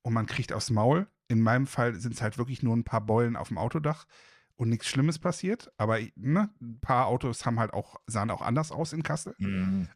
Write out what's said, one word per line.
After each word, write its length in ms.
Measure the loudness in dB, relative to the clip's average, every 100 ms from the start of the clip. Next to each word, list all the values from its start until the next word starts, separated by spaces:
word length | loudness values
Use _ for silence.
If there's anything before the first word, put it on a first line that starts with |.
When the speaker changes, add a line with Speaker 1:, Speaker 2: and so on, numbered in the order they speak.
Speaker 1:
und 120 | 0
man 140 | 0 0
kriegt 260 | -4 -2
aufs 180 | -4 0
Maul. 360 | 4 4 4 0 _ _
In 120 | 4
meinem 260 | 4 4 2
Fall 280 | 0 0
sind's 280 | 0 -6 -2
halt 160 | -4 -2
wirklich 240 | -6 -2
nur 140 | 0 0
ein 80 |
paar 160 | 0 -2
Beulen 360 | 2 2 2 -2
auf 120 | -6
dem 100 | -4
Autodach 480 | -2 -2 -2 -4 -10 -20 -20 -20 _ -2
und 140 | 0
nichts 180 | 0 0
Schlimmes 300 | 2 2 2
passiert. 520 | -4 -2 -4 -4 -8 -4
Aber, 220 | 0 0 -2 -6
ne, 340 | 2 2 2 -4
ein 200 | -14 -10
paar 260 | 0 2 4
Autos 400 | 2 0 -2 -2
haben 140 | 0
halt 120 | 0
auch, 240 | -2 -8 -16 -6
sahen 240 | -2 -2
auch 120 | -2
anders 300 | 0 0 -2
aus 200 | -4 -4
in 100 | -4
Kassel. 320 | -4 -4 -6 -6
Speaker 2:
Mhm, 500 | -4 0 0 0 -2